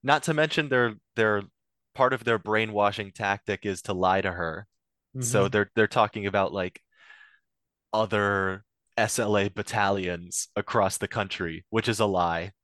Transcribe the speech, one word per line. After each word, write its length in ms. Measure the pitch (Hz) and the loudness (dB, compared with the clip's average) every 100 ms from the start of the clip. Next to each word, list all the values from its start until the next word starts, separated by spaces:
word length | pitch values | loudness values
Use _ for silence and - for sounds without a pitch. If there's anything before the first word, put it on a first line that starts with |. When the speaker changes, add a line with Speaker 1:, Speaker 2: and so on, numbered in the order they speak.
Speaker 1:
Not 180 | - 147 | 2 0
to 120 | - 151 | 2 0
mention 340 | 151 - 147 | 2 0 2
they're, 240 | 127 120 107 _ - | 2 2 -2 _ 0
they're, 260 | 110 104 98 _ _ _ _ - | 2 2 -2 _ _ _ _ 2
part 180 | 131 | 2
of 100 | 131 | 2
their 140 | 110 113 | 0 0
brainwashing 760 | 101 107 110 104 101 101 101 | 0 0 0 2 0 0 -10
tactic 520 | - 101 101 - 98 104 | -4 -2 -2 -2 -4 -2
is 160 | 92 | -6
to 100 | - | -4
lie 280 | 92 92 95 | 0 2 2
to 100 | 98 | 0
her. 360 | 87 82 80 107 _ _ _ _ 131 | -4 -6 -8 -14 _ _ _ _ -8
So 240 | 120 113 98 | 0 2 2
Speaker 2:
Mm-hmm. 60 | |
Speaker 1:
they're, 200 | 104 101 - | 2 0 2
they're 120 | 107 | 2
talking 400 | - 107 110 101 | 2 0 0 -2
about, 260 | 98 92 | 0 0
like, 300 | 92 90 - _ _ - - - _ _ _ _ _ _ | -2 -6 -8 _ _ -20 -20 -20 _ _ _ _ _ _
other 720 | 110 110 107 101 98 95 95 _ _ _ - | -2 0 2 2 0 -2 -4 _ _ _ -2
S 220 | 107 - | -2 0
L 200 | 107 104 | 2 2
A 100 | 101 | 0
battalions 1000 | 107 104 110 98 98 90 87 87 - - - | -4 -6 -2 0 0 -2 -6 -8 -8 -6 -6
across 440 | - 120 95 - | -2 2 2 0
the 80 | - | -6
country, 580 | 117 98 - 85 82 - | -4 -6 -4 -6 -8 -4
which 180 | 110 113 | -2 0
is 100 | 110 | 0
a 60 | 107 | 0
lie. 460 | 92 87 85 90 _ | 2 0 -2 -6 _